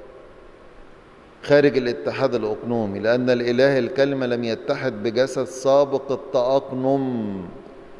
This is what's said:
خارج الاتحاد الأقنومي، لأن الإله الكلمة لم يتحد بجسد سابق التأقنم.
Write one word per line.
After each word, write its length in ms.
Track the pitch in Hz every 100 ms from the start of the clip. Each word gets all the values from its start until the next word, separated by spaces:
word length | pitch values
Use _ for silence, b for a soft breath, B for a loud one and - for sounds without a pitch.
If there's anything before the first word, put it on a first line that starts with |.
| - - - - - - - - - - - - - -
خارج 340 | - 143 143 127
الاتحاد 580 | 120 135 123 113 131 117
الأقنومي، 640 | 107 107 117 117 104 98
لأن 300 | 107 123 127
الإله 500 | 123 120 120 139 135
الكلمة 460 | 117 - 139 139 123
لم 180 | 120
يتحد 600 | 117 110 - 139 135 107
بجسد 400 | 117 110 131 135
سابق 680 | 123 - 135 139 139 131 -
التأقنم. 1300 | 127 - 131 123 135 135 131 131 139 131 120 104 98 85 - - - - -